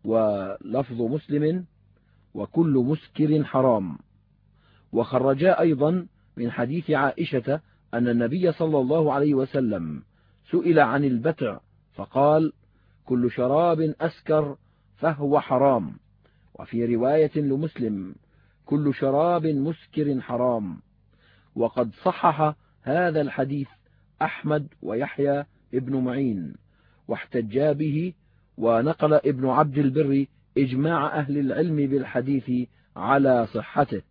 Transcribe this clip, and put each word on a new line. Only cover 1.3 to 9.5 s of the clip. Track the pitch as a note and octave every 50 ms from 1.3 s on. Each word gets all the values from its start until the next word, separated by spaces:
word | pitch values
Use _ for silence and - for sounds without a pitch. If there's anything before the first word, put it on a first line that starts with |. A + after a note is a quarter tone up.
| C#3+ D3 D3+ D#3 F3 F#3 F3+ _ _ _ _ _ _ _ _ _ _ _ _ _ _
"وكل | - G#2 - - E3 E3+ D#3+ C#3 C3 A#2+
مسكر | C3 D#3 D#3 - - _ - D3+ D3+ D3+ D3+ C#3
حرام". | - - C3 C3 C3 A#2 G#2 F#2+ E2+ C#2+ - - _ _ _ _ _ _ _ _ _ _ _ _ _ _ _ _ _
وخرجا | - A2+ A#2 A2+ C3+ B2 B2 C3+ C3+ C3+ E3 F#3+ F3+ -
أيضا | E3 E3 D3+ B2+ D3 D#3+ F3+ F#3 E3+ - _ _ _ _ _
من | - A#2+ A#2
حديث | - - B2 B2 D3+ F3 D#3+ -
عائشة | D3+ C3+ C#3+ C3+ - - E3+ - D3+ B2+ A2 C3+ C#3 D#3 _ _ _ _ _ _ -
أن | A#2+ B2 A#2+
النبي | A#2 A#2+ A#2+ A#2 C#3+ F#3 F3+ F3
صلى | D#3 - E3 D#3+ D3+ C#3
الله | B2+ B2 D3+ E3 D#3 D3+
عليه | C3 C#3 C#3+ D3+ C#3+
وسلم | C3 B2+ -